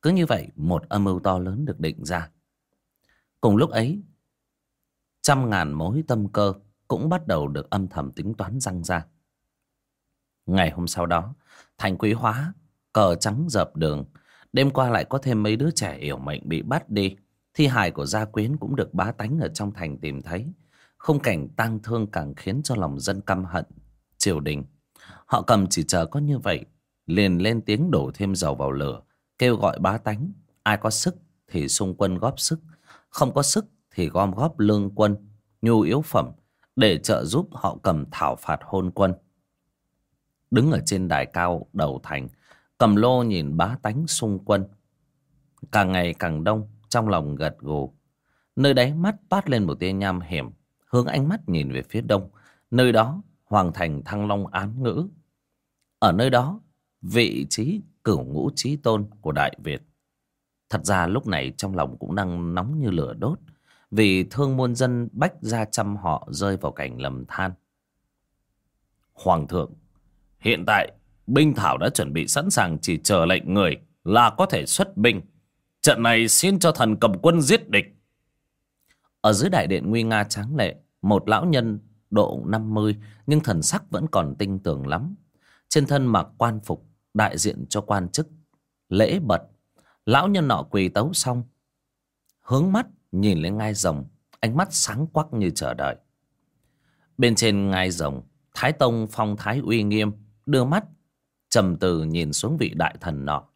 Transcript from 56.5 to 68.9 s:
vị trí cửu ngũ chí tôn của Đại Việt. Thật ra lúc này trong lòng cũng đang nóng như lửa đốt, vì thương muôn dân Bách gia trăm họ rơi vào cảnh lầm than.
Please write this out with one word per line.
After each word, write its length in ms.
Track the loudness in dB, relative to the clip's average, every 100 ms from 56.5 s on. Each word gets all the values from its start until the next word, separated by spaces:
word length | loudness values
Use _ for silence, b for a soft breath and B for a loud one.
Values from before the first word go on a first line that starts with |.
| -6 _ _ _ _
vị 440 | 0 2 2 0 -4
trí 320 | -4 -2 -4 -8 _
cửu 200 | 0 0
ngũ 260 | 0 -4 -4 -4
chí 200 | -4 -2
tôn 300 | 0 0 -2 -8
của 100 | -6
Đại 260 | 0 -2 -2
Việt. 180 | -10 -10 _ _ _ _ _ _ _ _ _
Thật 160 | -4 0
ra 220 | 2 2
lúc 200 | 0 -2
này 260 | -4 -4 -6
trong 180 | -6 -2
lòng 220 | -4 -4
cũng 180 | -6 -4
đang 400 | -4 -4 -4 -4
nóng 240 | -4 -2
như 100 | -2
lửa 240 | -2 -4
đốt, 260 | -4 -4 -4 -10 b b b b
vì 320 | 2 4 4
thương 340 | 0 -2 0 0
muôn 180 | -2 0
dân 340 | 0 0 -4
Bách 220 | -2 -2 -2
gia 240 | -4 -2 -2
trăm 320 | -2 -4 -4
họ 300 | -2 -4 -4
rơi 260 | -4 -2 -2
vào 140 | -4
cảnh 300 | -6 -10 -6
lầm 240 | -8 -8 -10
than. 240 | -6 -6 -6 _ _ _ _ _ _ _ _ _ _ _ _ _